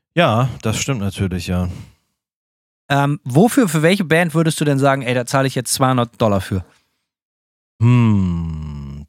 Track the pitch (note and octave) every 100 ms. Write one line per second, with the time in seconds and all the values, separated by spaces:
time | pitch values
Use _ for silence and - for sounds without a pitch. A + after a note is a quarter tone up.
0 | _ E3 E3 A2 C3 - A2+ G#2+ - C3
1 | G2 - G2 F2 E2+ F2+ F2 F2 - _
2 | _ _ _ _ _ _ _ _ - C#3
3 | C#3 D3 - C3 A3+ - G#3+ D#3 D#3 G3
4 | D#3 D#3+ F3 D#3 E3 - D3 C#3 C#3 C3+
5 | B2 B2+ A#2+ C#3 C3+ C3 A#2+ - C3 B2+
6 | A#2 - A2+ G2 - F#2+ - _ _ _
7 | _ _ _ _ _ _ _ - A#2 B2
8 | A2+ G2+ F#2 E2+ E2 D#2 D2+ C#2+ C#2 C#2+